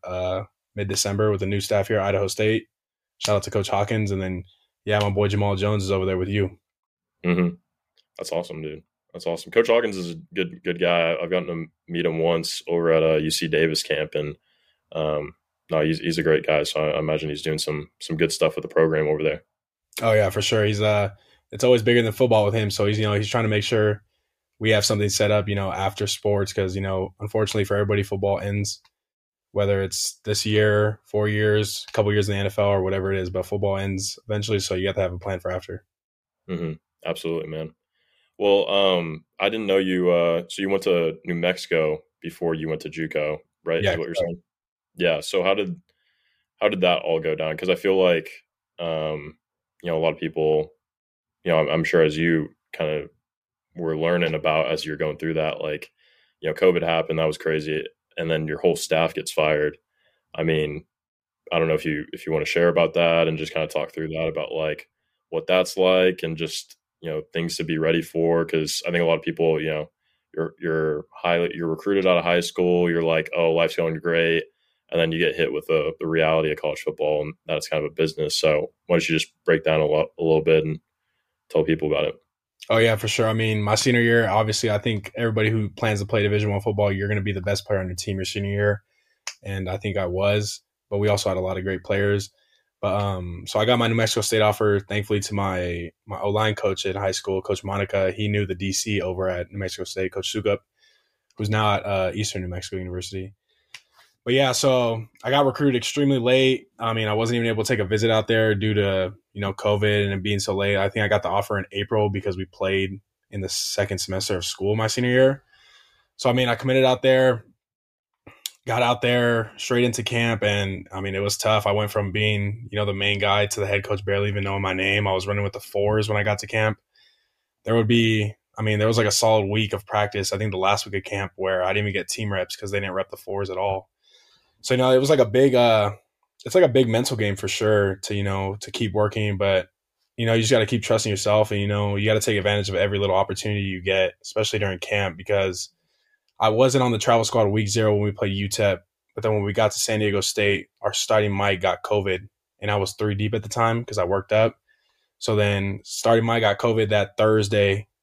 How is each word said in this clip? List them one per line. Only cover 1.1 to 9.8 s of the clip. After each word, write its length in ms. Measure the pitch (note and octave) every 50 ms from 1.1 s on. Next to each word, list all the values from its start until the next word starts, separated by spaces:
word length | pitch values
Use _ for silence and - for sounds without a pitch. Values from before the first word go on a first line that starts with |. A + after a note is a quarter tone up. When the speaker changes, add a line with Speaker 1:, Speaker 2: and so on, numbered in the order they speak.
| G2+ G2+ G#2+ G#2+
Speaker 1:
with 80 | G2+ F#2+
the 80 | G2
new 140 | F#2+ G#2 G2
staff 260 | - - A2 G2+ F#2+
here 120 | - A2 G2+
at 80 | F#2+
Idaho 200 | G2+ G2 F#2+ G2+
State. 400 | F#2+ - - G#2+ G#2+ A2+ - - _ _ _ _ _ _ _ _ _ _ -
Shout 180 | - - G#2
out 60 | G2 -
to 80 | -
Coach 160 | - G#2 F#2+ -
Hawkins. 420 | G#2 G2 G2+ - A2+ G#2+ G#2+ G2
And 100 | G2 F#2+
then, 220 | F#2 F#2 F2+ F2+ - _ _ _ _ _ _ _ -
yeah, 140 | G#2 G#2 G#2
my 120 | G#2 G2+
boy 180 | G2 G#2 G#2 G2
Jamal 260 | G#2 G#2 G2+ G2+ G2+
Jones 300 | F#2 G2+ G#2 G#2+ G2+ F#2+
is 80 | F#2+
over 140 | G2 F#2+ F#2+
there 120 | F#2+ F#2+ F#2
with 100 | F#2 G2
you. 300 | G2+ G#2 G2 F#2 - _ _ _ _ _ _ _ _ _ _ _ _ _ -
Speaker 2:
Mm-hmm. 300 | F2+ F2 F2+ F2 F2 F2 - _ _ _ _ _ _ _ _ _ _ _
That's 160 | - - -
awesome, 300 | E2 E2+ F2 - D#2+ D#2
dude. 200 | D#2 D2+ D#2 D#2+ - _ _ _ _ _
That's 140 | - F2 -
awesome. 260 | E2+ E2+ E2 - -
Coach 160 | - A2+ A#2 A#2
Hawkins 280 | A2+ A#2+